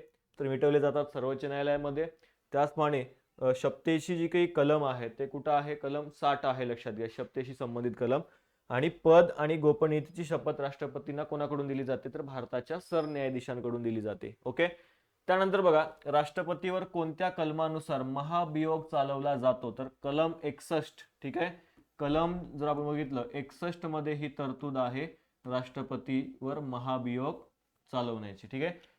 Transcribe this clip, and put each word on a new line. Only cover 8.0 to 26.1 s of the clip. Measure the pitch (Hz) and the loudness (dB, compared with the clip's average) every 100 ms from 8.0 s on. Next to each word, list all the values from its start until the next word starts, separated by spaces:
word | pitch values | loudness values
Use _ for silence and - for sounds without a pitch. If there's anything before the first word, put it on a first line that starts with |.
| 120 - - _ _ _ - | 2 2 0 _ _ _ -4
आणि | 123 156 | 0 0
पद | 170 160 165 175 - | 2 8 10 8 4
आणि | 151 160 | 0 2
गोपनीयतेची | 151 147 160 151 151 175 160 | 4 4 4 2 -2 -8 -4
शपथ | 160 135 147 | -4 -2 -4
राष्ट्रपतींना | 139 139 143 135 143 143 | -4 -4 -8 -8 -8 -8
कोणाकडून | 156 151 147 147 143 | -4 -4 -2 -2 -2
दिली | 135 | -2
जाते? | 131 123 131 | -2 -4 -4
तर | 151 | -8
भारताच्या | 143 131 120 127 123 165 | -8 -8 -6 -6 -4 -8
सरन्यायाधीशांकडून | - 165 151 147 135 127 123 123 120 120 | -2 0 0 0 -2 -2 -4 -6 -4 -2
दिली | 117 113 | -2 -2
जाते. | 107 98 110 - - | -2 -4 -8 -8 -6
ओके, | 127 170 170 _ _ _ _ - | 0 0 0 _ _ _ _ 0
त्यानंतर | 185 190 196 | 2 4 4
बघा, | 180 156 156 - - | 6 6 4 -2 0
राष्ट्रपतीवर | 147 147 - 175 175 185 185 | 2 2 -2 -4 -2 -2 -2
कोणत्या | 180 175 160 156 185 | -2 -2 -2 -2 -2
कलमानुसार | 180 160 156 160 160 - 139 | 0 -2 0 -2 -2 -2 -2
महाभियोग | 131 135 147 175 170 151 156 160 160 | -2 -4 0 0 0 0 2 0 0
चालवला | 156 139 139 139 139 | 0 2 0 0 2
जातो? | 127 123 123 110 | 2 2 -2 -6
तर | 131 _ | -10 _
कलम | 143 147 165 165 | -2 2 2 0
एकसष्ट, | 151 143 - 165 147 - - _ | -6 -6 -2 -2 -2 -12 -20 _
ठीक | 139 - | -6 -2
आहे, | 175 175 _ _ _ - | -2 -4 _ _ _ -4
कलम | 143 151 170 180 165 147 | 0 2 2 0 -6 -4
जर | 147 | -2
आपण | 147 147 | 0 0
बघितलं, | 147 143 135 120 | -2 -2 -4 -4
एकसष्ट | 143 139 - 175 175 170 | -6 -10 -6 -6 -6 -4
मध्ये | 156 147 | -4 -2
ही | 147 147 | -4 -4
तरतूद | 135 135 127 147 135 | -6 -6 -6 -4 -2
आहे | 123 127 160 - _ _ 127 | -2 -2 -6 -10 _ _ -4
राष्ट्रपतीवर | 127 127 - 131 127 - | -4 -4 -8 -8 -8 -2